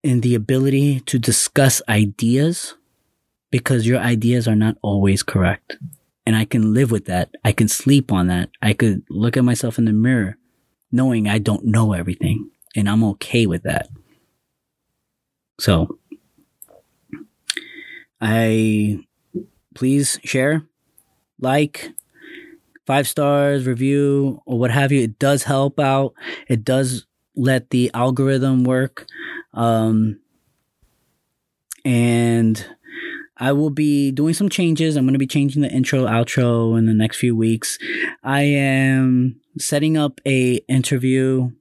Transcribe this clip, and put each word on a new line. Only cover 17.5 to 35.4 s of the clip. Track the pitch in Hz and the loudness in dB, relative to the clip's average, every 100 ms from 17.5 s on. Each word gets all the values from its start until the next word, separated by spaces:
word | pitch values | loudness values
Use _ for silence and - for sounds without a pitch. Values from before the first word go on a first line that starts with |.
| - - - - - - _ | -12 -14 -20 -20 -20 -20 _
I, | 110 113 113 110 110 107 107 104 - _ _ - - _ _ | -2 0 2 0 0 0 0 -4 -10 _ _ -14 -14 _ _
please | - 127 143 135 - | -4 0 0 -2 -6
share, | - 135 139 156 156 _ _ _ _ _ _ - | -4 -2 0 -2 -6 _ _ _ _ _ _ -6
like, | 131 143 147 - - - _ _ - - - - _ _ - | 0 0 0 -4 -16 -18 _ _ -20 -20 -20 -20 _ _ -2
five | 139 135 | 0 0
stars, | - 143 143 143 139 127 | -2 0 2 2 0 -2
review, | 120 135 143 143 139 135 - - | -2 0 2 2 2 0 -4 -6
or | 120 | -2
what | 123 | 0
have | 123 139 | 2 2
you. | 139 | 2
It | 113 104 | 0 0
does | 139 143 | 0 0
help | - 135 139 139 | 0 0 0 0
out. | 139 135 135 _ - - - | 0 0 -2 _ -16 -16 -4
It | 120 | -2
does | 107 131 131 123 _ _ _ - | 0 0 0 -4 _ _ _ -4
let | 131 131 - | 0 0 0
the | 127 123 | 0 0
algorithm | 120 127 127 135 135 135 131 | 0 -2 0 0 0 2 2
work. | 123 127 131 - - - - - - | 2 0 -2 -6 -20 -16 -14 -14 -14
Um, | 113 117 113 113 110 110 104 _ _ _ _ _ _ _ _ _ _ _ _ _ _ _ - | -2 0 2 2 2 0 -4 _ _ _ _ _ _ _ _ _ _ _ _ _ _ _ -8
and | 135 120 120 117 117 117 113 110 - - - - - - - - | -2 2 2 2 2 2 2 0 -6 -20 -20 -16 -14 -14 -18 -6
I | 127 | -2
will | 143 151 | 0 0
be | 143 151 143 139 | 0 0 2 0
doing | 135 156 | 0 -2
some | 165 202 | 0 -2
changes. | - 170 156 160 147 | 0 0 2 0 2
I'm | 131 | 2
gonna | 135 | 2
be | 135 | 0
changing | 143 | 0